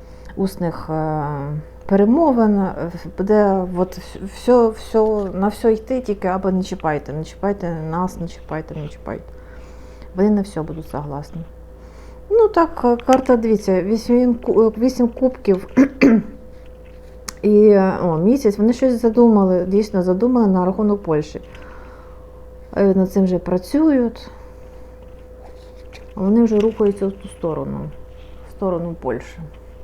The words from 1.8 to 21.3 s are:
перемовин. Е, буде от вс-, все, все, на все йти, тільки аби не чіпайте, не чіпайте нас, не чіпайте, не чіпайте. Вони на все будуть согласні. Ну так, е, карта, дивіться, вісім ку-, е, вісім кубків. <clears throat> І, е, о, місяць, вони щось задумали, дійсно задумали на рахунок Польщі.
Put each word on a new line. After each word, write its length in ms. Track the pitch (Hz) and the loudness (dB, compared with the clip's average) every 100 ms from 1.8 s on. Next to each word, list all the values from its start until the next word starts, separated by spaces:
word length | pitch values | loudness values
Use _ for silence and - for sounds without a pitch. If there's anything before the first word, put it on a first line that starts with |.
| - | 0
перемовин. 720 | 196 208 277 320 240 220 202 | 4 4 4 4 4 4 2
Е, 320 | 190 - 165 170 165 - | 0 -4 -8 -8 -10 -4
буде 480 | 190 214 202 190 185 180 | 2 4 4 2 -2 -2
от 220 | 185 - | -4 -6
вс-, 280 | - - 190 | -16 -14 -14
все, 340 | - - 247 226 | -6 2 4 4
все, 640 | 220 - 220 214 214 196 180 | 0 -2 0 2 0 -4 -2
на 100 | 202 | -2
все 240 | - 233 | 0 0
йти, 280 | 220 - 254 | 0 -2 -6
тільки 280 | 247 202 190 | -4 -4 -2
аби 240 | 190 190 | -2 0
не 100 | 185 | -2
чіпайте, 500 | 190 180 160 147 - | -2 -6 -4 -4 -6
не 120 | 147 | -10
чіпайте 520 | 156 - 196 202 170 165 160 | -10 -6 -4 -4 -6 -6 -6
нас, 300 | 165 185 - | -4 -4 -6
не 80 | 165 | -12
чіпайте, 460 | - - 156 156 151 | -12 -10 -10 -10 -12
не 80 | 151 | -12
чіпайте. 360 | - - - - - - - - - - - - 180 | -12 -12 -12 -14 -20 -20 -20 -20 -20 -20 -20 -10 0
Вони 140 | 208 | 2
на 120 | 208 | 2
все 200 | 196 160 | -2 -6
будуть 260 | 160 160 156 | -8 -10 -10
согласні. 560 | 131 147 139 147 165 165 - - - - - - - - | -10 -8 -10 -12 -14 -16 -18 -20 -20 -20 -20 -20 -16 0
Ну 180 | 440 440 | 4 4
так, 320 | 359 330 - | 4 0 2
е, 120 | 240 240 - | 0 2 4
карта, 300 | 269 269 247 | 4 4 2
дивіться, 460 | 226 208 196 185 | 2 0 2 0
вісім 520 | 185 220 - 240 247 | 0 -2 2 2 2
ку-, 280 | 233 - 214 | 0 0 2
е, 100 | 226 220 | 2 2
вісім 300 | 254 262 240 | 0 2 -2
кубків. 600 | - 254 254 - 190 - | 0 -2 0 0 0 0
<clears throat> 1700 | - 277 - 269 220 - - - - - - - - - - - - | 0 0 4 4 4 2 -10 -18 -20 -20 -20 -20 -20 -20 -20 -18 -4
І, 260 | 202 208 214 | 4 6 8
е, 300 | 202 190 123 | 8 4 0
о, 160 | 180 160 | -2 2
місяць, 400 | 190 277 220 202 | 2 2 2 2
вони 140 | 214 | 2
щось 280 | 240 262 233 | 2 2 2
задумали, 640 | 233 226 233 208 190 180 | 2 4 6 6 4 2
дійсно 380 | 185 196 208 196 | 2 0 0 0
задумали 440 | 180 185 240 247 208 | 0 2 2 2 2
на 180 | 185 | 2
рахунок 380 | 180 190 208 202 | 2 0 0 0
Польщі. 380 | 175 156 151 | 0 -2 -2